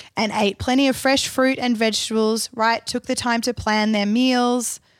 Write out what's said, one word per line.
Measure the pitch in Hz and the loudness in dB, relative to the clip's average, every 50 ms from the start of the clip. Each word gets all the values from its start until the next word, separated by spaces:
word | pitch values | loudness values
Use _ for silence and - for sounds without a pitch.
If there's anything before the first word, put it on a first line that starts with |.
| - - _ | -20 -8 _
and | - 220 208 | -2 -2 0
ate | - 214 220 202 196 - | 0 0 0 0 -2 -2
plenty | - 254 254 269 277 269 | -2 0 2 2 2 2
of | 247 | 0
fresh | - - 262 277 269 - - | 0 0 2 2 2 0 -2
fruit | - 262 262 262 269 - | 0 0 2 2 2 0
and | 247 240 240 | 0 -2 0
vegetables, | 214 226 220 214 - - - 220 220 220 214 226 220 - - - | 0 0 0 0 -2 -4 -2 0 0 2 2 0 -2 -4 -6 -4
right, | 226 220 226 233 220 - | 0 0 0 0 -2 -4
took | - - 247 - - | -6 -8 -6 -4 -4
the | 254 | -4
time | - - 247 233 233 | -2 -2 -2 -2 0
to | 220 247 233 | -2 -4 -6
plan | - - 214 214 214 214 220 | -4 -2 0 0 2 2 2
their | 214 208 202 | 2 0 0
meals, | 202 214 240 254 262 254 247 247 247 247 247 226 - - - - _ _ | 0 2 2 2 2 2 2 2 0 0 -2 -2 -6 -8 -12 -16 _ _